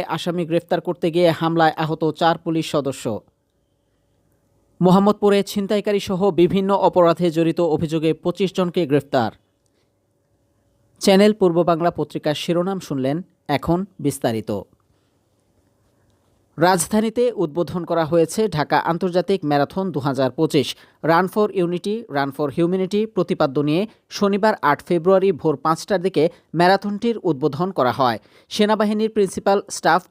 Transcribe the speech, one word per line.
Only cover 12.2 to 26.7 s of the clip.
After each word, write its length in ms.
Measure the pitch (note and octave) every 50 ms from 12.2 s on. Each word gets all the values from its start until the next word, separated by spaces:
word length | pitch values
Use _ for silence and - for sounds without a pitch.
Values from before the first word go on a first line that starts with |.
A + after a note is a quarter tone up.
| - D3+ D3 - -
শিরোনাম 360 | - E3+ F3 F3 G3 G3 F#3 -
শুনলেন, 300 | - D3+ C3+ B2+ C3+ C#3+ E3+ F#3 _ _ _ _ - C#3+
এখন 220 | C3 - E3 E3 F3+ G3 - _ -
বিস্তারিত। 520 | C#3 C#3+ C3+ - - B2+ A#2 A2 G#2 - G#2+ G2 F2+ _ _ _ _ _ _ _ _ _ _ _ _ _ _ _ _ _ _ _ _ _ _ _ _ _ _ _ _ _ _ _ _ _ _ _ _ _ -
রাজধানীতে 680 | D3 D#3+ F3+ F#3+ F3+ - - G#3+ G#3+ A3 A3+ A3 A#3+ A#3+ B3 - - F3
উদ্বোধন 380 | D3+ C#3+ F3 E3+ - E3 F3+ E3 D#3+
করা 160 | E3+ E3 D#3+ C#3
হয়েছে 300 | E3+ E3+ E3 D#3 - A3 A3 G3+ D3+
ঢাকা 200 | D3+ C#3 - D#3 D3 - D#3+
আন্তর্জাতিক 480 | E3 E3 F#3+ F3+ E3 F3+ F3 - G3 F#3 - D3
ম্যারাথন 360 | D3 C#3+ C#3+ C3+ - F#3+ F#3+ F#3+
দুহাজার 400 | C#3+ D3+ B2+ D3 C3 C3+ C3+ B2+ -
পঁচিশ। 300 | - D#3+ C#3 E3+ D3 A#2+ - - _ - _ _ _ -
Run 220 | D3 E3 E3+ F#3+ F3+ -
for 140 | G#3+ G#3+ G3+ - F#3+ F3
Unity, 300 | E3+ F3 E3+ - G3+ G#3+ A#3 A#3 - C#3
Run 140 | C#3 C#3 C#3 -
for 100 | - D3+ C#3 B2
Humanity 440 | E3+ E3+ F3 F#3 F#3+ F#3 F3 G#3 G#3 A3 A3 -
প্রতিপাদ্য 400 | F#3+ E3+ - F#3 - D#3 C#3+ C3 D3+ C#3+
নিয়ে 140 | D3 D3+ F3 G#3+ G#3+ _ _ _ -
শনিবার 440 | - - G#3 G3 G3 G3+ G3 F#3+ G3+ -
আট 180 | - D3 C#3+ - -
ফেব্রুয়ারি 420 | - F3+ E3+ D#3 F#3 F#3+ F#3 F#3+ G3
ভোর 240 | E3+ B2+ - D#3+ C#3+ C3 -
পাঁচটার 360 | D#3 D#3+ - - - G#3 F3+ E3+
দিকে 180 | F#3+ - D3+ C#3+ F3 - _ _ _ - D#3+
ম্যারাথনটির 580 | F3 F3+